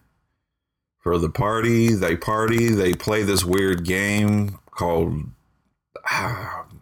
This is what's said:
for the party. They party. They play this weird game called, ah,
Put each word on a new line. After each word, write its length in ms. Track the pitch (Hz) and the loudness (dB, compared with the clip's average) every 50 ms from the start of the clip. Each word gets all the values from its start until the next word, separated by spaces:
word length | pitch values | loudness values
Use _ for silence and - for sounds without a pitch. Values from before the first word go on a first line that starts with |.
| _ _ _ _ _ _ _ _ _ _ _ _ _ _ _ _ _ _ _ _ - | _ _ _ _ _ _ _ _ _ _ _ _ _ _ _ _ _ _ _ _ -4
for 140 | 87 87 87 | -2 0 0
the 120 | 82 80 | 0 -2
party. 640 | 76 - 98 104 110 113 113 120 117 117 113 117 113 | -2 -2 -2 0 0 0 2 2 4 4 4 4 2
They 220 | 98 92 85 85 | 2 2 0 -2
party. 540 | 85 - - 107 110 110 110 117 117 117 117 | -2 -2 -2 -2 0 2 2 2 2 2 2
They 240 | 110 101 95 90 87 | 2 2 2 2 0
play 300 | 85 - - 107 110 104 | 0 0 -2 0 0 0
this 200 | 101 98 92 92 | 0 0 0 0
weird 400 | 87 90 98 98 95 92 87 85 | 0 2 2 2 2 0 0 -2
game 720 | 85 92 95 101 101 104 104 104 104 104 104 104 101 98 - - _ | -2 -2 0 0 0 0 2 2 2 2 2 0 -2 -6 -10 -16 _
called, 540 | - - 90 87 85 82 85 85 80 76 71 - - - _ _ _ _ _ _ _ _ _ _ - - - | -8 -4 -2 0 0 0 0 0 -2 -4 -6 -10 -14 -18 _ _ _ _ _ _ _ _ _ _ -20 -12 -8
ah, 580 | - - - 95 - 120 95 - - - - - - - - | -6 -4 -4 -4 -4 -6 -8 -8 -10 -12 -12 -14 -16 -20 -20